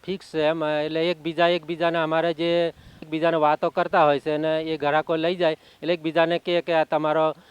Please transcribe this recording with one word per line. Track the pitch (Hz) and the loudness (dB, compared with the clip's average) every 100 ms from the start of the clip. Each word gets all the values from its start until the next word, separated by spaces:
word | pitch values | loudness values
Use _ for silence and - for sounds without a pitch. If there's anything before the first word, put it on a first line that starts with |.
ફિક્સ | - 190 - | -4 -10 -6
છે | 156 | -2
એમ, | 151 165 | 0 0
એટલે | 151 151 156 160 165 | -2 -2 -2 -2 -2
એકબીજા, | 160 156 160 170 | -2 -4 0 2
એકબીજાને | 175 151 165 170 165 | 2 -4 -2 -2 0
અમારે | 160 160 165 | 0 0 0
જે | 156 170 170 170 - - - | -2 0 0 -2 -4 -16 -20
એકબીજાને | 156 156 165 165 | -8 -2 0 2
વાતો | 151 156 170 | 2 2 0
કરતા | 180 170 190 | -2 0 4
હોય | 151 143 | 4 2
છે | 156 | 0
અને | 151 156 156 | -2 -2 -2
એ | 160 156 | -4 -4
ગ્રાહકો | 147 151 156 160 | 0 0 0 -2
લઈ | 160 | -2
જાય, | 185 165 | 0 0
એટલે | 156 - _ 156 | -2 -8 _ -4
એકબીજાને | 175 160 160 165 170 | -4 -2 2 2 0
કહે | - 175 | -2 -2
કે | 165 | 0
આ | 160 | 0
તમારો | 151 151 151 156 156 - - | 2 0 0 2 0 -2 -12